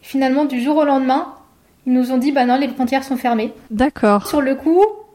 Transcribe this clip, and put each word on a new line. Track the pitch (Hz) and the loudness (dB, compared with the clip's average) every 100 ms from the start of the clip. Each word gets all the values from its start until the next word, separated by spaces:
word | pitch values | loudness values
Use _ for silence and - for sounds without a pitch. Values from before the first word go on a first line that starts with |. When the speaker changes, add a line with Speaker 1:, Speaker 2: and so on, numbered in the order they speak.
Speaker 1:
Et | - | -6
finalement, | 269 269 269 294 | -2 0 0 0
du | 254 | -2
jour | 247 302 | 0 0
au | |
lendemain, | 294 269 262 269 359 - _ _ _ _ 254 | 2 0 0 -2 -4 -14 _ _ _ _ -2
ils | |
nous | 254 247 | 0 2
ont | 262 | 0
dit, | 269 | 0
bah | 277 247 | 0 2
non, | 254 | 0
les | 277 | -2
frontières | - 247 269 269 | -2 -2 -2 -2
sont | 254 | -4
fermées. | 254 233 220 - - | -2 -2 -4 -8 -12
Speaker 2:
D'accord. | 214 269 - 214 202 - | -2 -2 2 2 2 0
Speaker 1:
Sur | 302 | -2
le | 269 | 0
coup | 269 294 339 427 - - | -2 2 4 4 0 -18